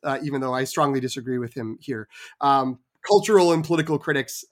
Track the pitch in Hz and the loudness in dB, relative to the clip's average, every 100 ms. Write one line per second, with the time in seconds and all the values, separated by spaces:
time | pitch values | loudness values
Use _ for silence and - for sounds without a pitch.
0 | 151 135 143 139 131 127 131 - 143 135 | -6 -6 -4 -4 -4 -4 -4 0 0 0
1 | 127 135 123 127 120 135 113 110 - 117 | -4 -8 -6 -4 -6 -8 -10 -10 -10 -10
2 | 104 - - - 143 139 131 123 _ _ | -10 -18 -20 -4 2 2 2 -4 _ _
3 | - 208 202 208 175 165 156 165 156 147 | 2 2 6 6 6 4 2 0 0 -2
4 | - 143 127 - - | 0 -2 -2 -8 -10